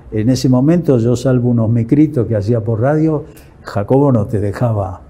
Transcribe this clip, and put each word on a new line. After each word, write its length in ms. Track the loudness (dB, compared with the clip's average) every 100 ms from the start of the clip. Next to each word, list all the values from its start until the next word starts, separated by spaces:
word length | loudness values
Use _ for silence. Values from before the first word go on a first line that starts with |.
| -8
en 160 | -2 0
ese 180 | 0 2
momento 500 | 2 2 2 2 2
yo, 180 | 2 0
salvo 340 | 0 0 0
unos 180 | 0 0
micritos 580 | 0 0 2 2 0 -2
que 100 | -2
hacía 240 | 0 -2
por 200 | -2 -2
radio, 440 | 0 0 0 -2 -6 -18 -20 -20
Jacobo 500 | -10 -6 0 2 4
no 140 | 2 0
te 120 | -2
dejaba, 640 | -4 -2 -2 -2 -4 -8